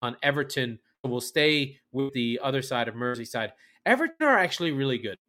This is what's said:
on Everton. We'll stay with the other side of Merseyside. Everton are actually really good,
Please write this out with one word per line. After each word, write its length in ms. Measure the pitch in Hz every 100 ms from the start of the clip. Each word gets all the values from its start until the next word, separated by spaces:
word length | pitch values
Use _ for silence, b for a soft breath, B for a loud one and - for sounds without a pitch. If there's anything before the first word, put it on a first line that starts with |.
on 160 | 120 123
Everton. 560 | 143 143 139 - 123 113 _ _
We'll 160 | 127 123
stay 580 | - 160 151 151 135 135 _
with 220 | 131 135
the 260 | 131 117 120
other 200 | 135 135
side 260 | - 123 113
of 60 |
Merseyside. 580 | 113 123 120 113 117 107 b b b
Everton 420 | - 247 330 330 311
are 120 | 240
actually 340 | 175 - 170
really 260 | 139 135 123
good, 200 | 113 92